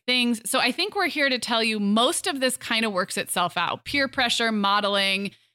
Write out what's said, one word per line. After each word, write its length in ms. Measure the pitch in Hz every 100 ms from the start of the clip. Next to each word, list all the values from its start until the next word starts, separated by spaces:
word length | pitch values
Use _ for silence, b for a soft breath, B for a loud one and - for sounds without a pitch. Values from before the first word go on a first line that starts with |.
| -
things?" 400 | 254 240 226 -
So 100 | 262
I 120 | 240
think 240 | - 392 403
we're 120 | 349
here 220 | 285 277
to 80 | 254
tell 260 | 226 226
you 160 | 226 214
most 480 | 202 214 254 339 381
of 120 | 285
this 180 | 254 -
kinda 320 | - 226 226
works 280 | 185 190 -
itself 400 | 175 - 175 180
out. 260 | 170 -
Peer 240 | - 285 269
pressure, 440 | - 240 - 233
modeling, 800 | 220 196 208 202 202 196 196 196 b b